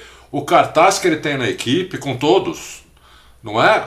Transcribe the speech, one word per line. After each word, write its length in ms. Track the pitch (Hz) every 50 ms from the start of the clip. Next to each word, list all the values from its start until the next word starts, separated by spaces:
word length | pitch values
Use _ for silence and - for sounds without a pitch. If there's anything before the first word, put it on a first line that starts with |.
| - - - - - _
o 100 | - 143
cartaz 560 | - - 175 156 139 - - 151 165 196 185 -
que 100 | - 180
ele 100 | 160 -
tem 200 | - 151 143 131
na 100 | 123 104
equipe, 520 | 90 - - 120 127 180 185 185 - 123
com 180 | - 143 123 120
todos, 680 | 143 147 180 190 - - - - - - - - - _ _ _ _ _ _ - _ _ - _
não 220 | - 107 104 113 139
é? 220 | 180 220 - -